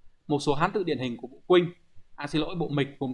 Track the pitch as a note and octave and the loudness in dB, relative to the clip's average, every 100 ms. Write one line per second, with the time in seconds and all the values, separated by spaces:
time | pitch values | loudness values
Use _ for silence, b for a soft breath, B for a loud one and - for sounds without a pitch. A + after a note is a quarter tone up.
0 | - - - C#3+ D3 C#3 F#3 G#3 E3+ B2+ | -20 -18 -4 -2 2 2 2 0 -2 -2
1 | B2+ A#2 - - - F3+ E3+ - _ - | -4 -8 -12 -10 6 6 6 -6 _ -20
2 | - - C#3+ D#3 D3+ F3+ D#3 C#3+ C#3 - | -18 -12 -4 -2 -2 -4 -2 -2 -2 -4
3 | C3+ | -8